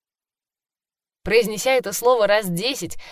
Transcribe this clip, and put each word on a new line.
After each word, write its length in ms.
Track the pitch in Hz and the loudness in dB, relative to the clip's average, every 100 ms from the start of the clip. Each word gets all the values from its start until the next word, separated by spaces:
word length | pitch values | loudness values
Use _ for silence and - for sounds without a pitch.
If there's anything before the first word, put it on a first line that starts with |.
| _ _ _ _ _ _ _ _ _ _ _ _ | _ _ _ _ _ _ _ _ _ _ _ _
Произнеся 500 | - 220 214 214 262 | 0 2 2 -2 0
это 200 | 262 196 | 0 0
слово 340 | 190 240 254 202 | 0 2 4 4
раз 220 | 208 196 | 2 0
десять 480 | 170 240 277 165 - - | -2 -2 -4 -8 -10 -12